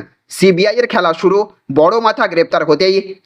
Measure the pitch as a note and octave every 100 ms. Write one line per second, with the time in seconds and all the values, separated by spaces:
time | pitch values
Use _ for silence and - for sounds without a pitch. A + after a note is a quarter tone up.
0 | - _ _ - F#3+ F3 G#3 A3+ A#3+ G#3+
1 | F3 D#3+ F#3 G3 G#3 _ - C#3 G#3 A3+
2 | A3 G#3+ G#3+ E3 D#3+ E3+ D3+ - F#3+ F#3+
3 | F#3+ -